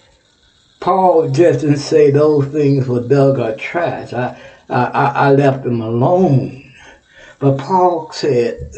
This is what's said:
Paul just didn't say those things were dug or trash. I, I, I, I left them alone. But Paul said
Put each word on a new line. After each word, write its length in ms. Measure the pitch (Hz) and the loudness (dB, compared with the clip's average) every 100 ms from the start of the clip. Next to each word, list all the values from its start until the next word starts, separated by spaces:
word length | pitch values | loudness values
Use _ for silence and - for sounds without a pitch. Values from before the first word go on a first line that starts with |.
| _ _ _ _ _ _ _ - | _ _ _ _ _ _ _ -8
Paul 520 | 180 185 185 160 143 | -2 2 2 2 2
just 300 | 135 170 139 | 2 2 2
didn't 180 | 147 143 | 0 -2
say 320 | - 156 147 | 0 2 4
those 360 | 139 151 147 135 | 4 2 2 0
things 380 | 151 139 139 123 | 0 0 0 0
were 220 | 123 113 | -2 0
dug 300 | 139 135 135 | 2 2 2
or 180 | 113 110 | -4 -6
trash. 560 | - 170 170 - 101 | -8 -6 -6 -6 -10
I, 260 | 117 123 - - - - | -6 -8 -8 -20 -20 -4
I, 160 | 127 | -2
I, 200 | 123 127 135 | 0 0 -2
I 240 | - 143 | 0 2
left 320 | 139 139 131 | 4 2 0
them 160 | 127 117 | -4 -4
alone. 920 | 113 117 147 180 175 131 - - - - - - _ - - - | -4 -2 0 2 2 2 -2 -12 -20 -20 -20 -20 _ -20 -20 -4
But 180 | 139 135 | -2 -2
Paul 560 | - 185 180 165 160 | -2 0 0 0 -8
said 580 | - 156 120 117 - - | -6 -2 0 -2 -4 -14